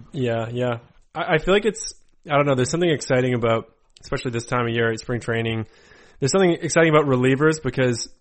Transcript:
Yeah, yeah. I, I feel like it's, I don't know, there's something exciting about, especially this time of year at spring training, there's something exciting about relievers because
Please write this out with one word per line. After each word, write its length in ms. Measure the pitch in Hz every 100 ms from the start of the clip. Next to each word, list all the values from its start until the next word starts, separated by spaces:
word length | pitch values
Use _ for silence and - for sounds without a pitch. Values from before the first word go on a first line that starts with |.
| -
Yeah, 340 | 156 120 113 113
yeah. 260 | 120 123 117 - _ _
I, 200 | 151 170 156
I 20 |
feel 160 | 165
like 120 | 202 214
it's, 280 | 196 - - _ _ -
I 60 | 143
don't 80 | 143
know, 100 | 127
there's 140 | 123
something 180 | 165 175
exciting 440 | 135 - 127 127
about, 380 | 123 113 113 - _ _ -
especially 300 | - 135 131
this 140 | 117 -
time 220 | 123 117
of 60 |
year 180 | 117 113
at 80 | 110
spring 200 | - 120
training, 460 | - 113 113 110 110 _ - - - -
there's 120 | 135
something 200 | 190 185
exciting 360 | 170 160 165 165
about 120 | 151 147
relievers 540 | 127 127 135 156 156
because 480 | 131 135 127 117 - -